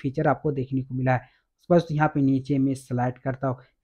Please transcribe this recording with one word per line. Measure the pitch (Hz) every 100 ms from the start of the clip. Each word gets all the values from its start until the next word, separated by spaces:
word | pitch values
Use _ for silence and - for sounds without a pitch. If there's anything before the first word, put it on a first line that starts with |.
फीचर | 135 147 151
आपको | - 156
देखने | 135 127 131
को | 131
मिला | 131 131
है। | 127
उसके | - _ _ _ -
बाद | 175
दोस्तों | 165 151
यहाँ | 151
पे | 147
नीचे | 135 135 131 139
मैं | 135
स्लाइड | 131 - 123 123 123
करता | 135 131 135
हूँ, | 123 - _